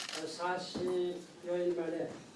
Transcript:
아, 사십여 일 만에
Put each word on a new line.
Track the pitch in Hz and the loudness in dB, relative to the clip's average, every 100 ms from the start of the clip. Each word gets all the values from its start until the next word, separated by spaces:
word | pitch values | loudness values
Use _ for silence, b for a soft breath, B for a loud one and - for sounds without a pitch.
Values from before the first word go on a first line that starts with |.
| - 165 | -6 -4
아, | 160 | -4
사십여 | - 175 180 180 - 180 180 180 175 - - 175 180 | 0 0 2 0 0 2 4 2 0 -8 -10 0 2
일 | 175 | 4
만에 | 170 165 160 - - - | 4 2 0 -2 -4 -12